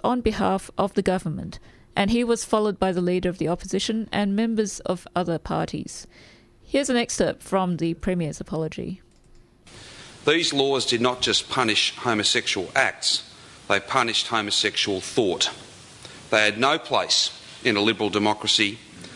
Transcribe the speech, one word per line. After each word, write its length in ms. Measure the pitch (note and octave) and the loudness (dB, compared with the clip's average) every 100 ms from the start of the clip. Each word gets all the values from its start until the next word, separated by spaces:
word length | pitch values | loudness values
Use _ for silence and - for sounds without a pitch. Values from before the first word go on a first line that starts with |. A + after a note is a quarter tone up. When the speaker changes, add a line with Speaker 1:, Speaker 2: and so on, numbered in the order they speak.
Speaker 1:
on 180 | - B3 | 0 2
behalf 480 | A3 G#3+ G3 F#3+ - - | 0 0 0 0 -4 -2
of 180 | F#3+ | 0
the 80 | - | 2
government, 580 | F#3+ F#3 E3+ D3+ - - - - - | 0 0 -2 -6 -8 -12 -20 -20 -6
and 160 | - G3+ | 0 2
he 140 | A#3 | 2
was 200 | A#3+ A3+ | 2 0
followed 340 | - G#3+ G#3+ - | 2 2 2 2
by 120 | F#3+ | 0
the 100 | F3+ | 2
leader 280 | F3+ F3+ F3+ | 2 2 0
of 100 | F3 | -2
the 80 | D#3 | -2
opposition 600 | F3 F#3 F#3+ - A3 G#3+ | -2 -2 -2 -2 -2 -2
and 240 | - G3+ | -2 0
members 460 | G3+ A3+ A3 G#3 - | 2 0 0 -2 -4
of 260 | - F3+ - | -4 -4 -4
other 240 | F3+ E3+ D#3+ | -4 -2 -2
parties. 680 | - D#3+ E3 D3+ - - - - - - _ _ | -2 -4 -2 -6 -10 -14 -16 -20 -20 -20 _ _
Here's 260 | - C4+ C#4 | -2 0 2
an 60 | A#3+ | 0
excerpt 440 | A#3+ - F3+ - | 0 0 0 -2
from 360 | - F#3+ F3+ E3 | -2 0 0 0
the 180 | E3 | -2
Premier's 460 | E3 G3 F3+ D#3 D#3 | -2 -2 -2 -2 -6
apology. 600 | - D#3+ D#3 - - F#3+ - _ _ - - _ - - - - - - | -6 -4 -4 -6 -8 -10 -14 _ _ -20 -20 _ -20 -20 -20 -20 -20 -4
Speaker 2:
These 280 | - E3 D#3 | 2 2 2
laws 340 | C#3 C#3 C3+ A#2 | 2 2 2 0
did 140 | A#2 | 2
not 200 | B2 B2 | 2 0
just 280 | B2 G#2 - | 0 0 -2
punish 460 | C3+ A2+ G#2 - - | 0 2 2 0 -2
homosexual 720 | B2 G#2+ G2+ A#2+ - G2+ F2 | -2 0 2 0 0 -4 -2
acts, 560 | C3+ A2+ - - - - - - - - | 0 0 0 -4 -4 -6 -20 -20 -12 0
they 100 | G2 | 0
punished 480 | - C3+ A#2 G2+ - | 2 0 2 0 0
homosexual 720 | A2+ G2+ - G#2 - - F#2+ | -2 0 0 0 0 -2 -2
thought. 500 | - - G2+ E2 - - - - - - - - - | 0 0 2 2 -2 -4 -18 -20 -20 -20 -20 -16 0
They 140 | G#2+ | 4
had 140 | G#2+ G#2 | 4 4
no 200 | C3+ D#3+ | 2 0
place 520 | - A#2 F2+ - - - - - | 0 0 2 0 0 -6 -20 -2
in 140 | B2 G#2 | 2 4
a 40 | |
liberal 300 | G#2+ G#2+ G#2 | 4 2 0
democracy. 680 | G2+ G#2+ G#2 A2 - G2+ A2 - - - | 2 2 0 0 2 2 -2 -16 -18 -18